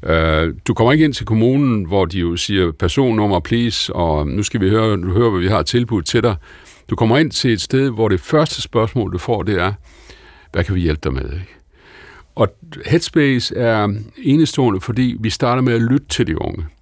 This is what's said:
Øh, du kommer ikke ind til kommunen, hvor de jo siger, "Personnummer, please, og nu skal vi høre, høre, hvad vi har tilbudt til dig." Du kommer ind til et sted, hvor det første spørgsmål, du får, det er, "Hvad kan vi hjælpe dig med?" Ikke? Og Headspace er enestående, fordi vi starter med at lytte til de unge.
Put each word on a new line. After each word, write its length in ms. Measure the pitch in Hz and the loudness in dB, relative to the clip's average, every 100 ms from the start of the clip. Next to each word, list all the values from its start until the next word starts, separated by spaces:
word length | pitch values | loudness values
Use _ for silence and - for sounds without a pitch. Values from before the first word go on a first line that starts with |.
| - | 0
Øh, 480 | 82 80 78 82 - - | 0 2 2 0 -4 -4
du 60 | |
kommer 200 | 113 113 | 2 4
ikke 120 | 151 156 | 4 2
ind 80 | |
til 120 | 131 107 | 0 -2
kommunen, 600 | 113 113 135 143 110 87 | 2 4 4 2 0 0
hvor 200 | 98 90 | 0 0
de 140 | 90 | 0
jo 160 | 85 87 | -2 -2
siger, 360 | - 98 90 | -2 0 0
"Personnummer, 680 | 78 90 - 131 110 104 92 | 0 -2 2 2 2 2 0
please, 540 | 82 117 120 - - - | 0 -2 0 -2 -6 -2
og 320 | 85 76 73 | 0 0 0
nu 160 | 76 | -2
skal 180 | 101 113 | -2 0
vi 80 | 98 | 2
høre, 280 | 107 110 101 | 2 2 0
høre, 320 | 90 92 117 | 0 2 2
hvad 120 | 95 | 2
vi 60 | 90 | 0
har 140 | 101 | 0
tilbudt 420 | 76 123 120 110 78 | 0 0 0 -2 0
til 180 | 120 | 0
dig." 120 | 113 92 - - - - - | 0 -2 -8 -20 -20 -20 -8
Du 60 | - | -2
kommer 220 | 113 127 | 2 2
ind 140 | 156 | 2
til 220 | - 131 | 0 0
et 80 | 107 | 0
sted, 280 | - 131 139 | 0 0 0
hvor 200 | 107 110 | 0 0
det 100 | 92 | 0
første 420 | - 156 151 - | 0 0 0 -4
spørgsmål, 520 | - 117 110 127 98 | -4 -2 0 -2 -4
du 40 | 90 | -4
får, 260 | - 113 | -4 -4
det 160 | 90 95 | -2 0
er, 140 | 90 104 - - - - - - - | -2 -4 -14 -20 -20 -20 -20 -20 -8
"Hvad 120 | - | -4
kan 120 | - 92 | -2 0
vi 40 | |
hjælpe 220 | 85 76 | 0 -2
dig 100 | - | -4
med?" 100 | 65 65 | -6 -6
Ikke? 140 | 78 92 - _ _ - - - - - - | -10 -12 -18 _ _ -20 -20 -20 -20 -20 -2
Og 140 | 101 - - - - | -2 -2 -20 -14 0
Headspace 680 | 160 - - 143 127 - - | 0 2 0 2 2 -2 -2
er 380 | 120 110 104 101 107 - | 0 2 0 -2 -8 -6
enestående, 640 | - 147 151 - 127 98 | 2 4 2 2 0 0
fordi 340 | - 113 127 117 | -4 -2 0 0
vi 100 | 110 | -4
starter 320 | - 127 123 | -2 0 2
med 120 | 127 | 2
at 80 | 117 | 2
lytte 240 | 117 139 - | 2 0 0
til 180 | - 101 | -2 -2
de 140 | 78 | -2
unge. 240 | - - 78 _ | -4 -6 -10 _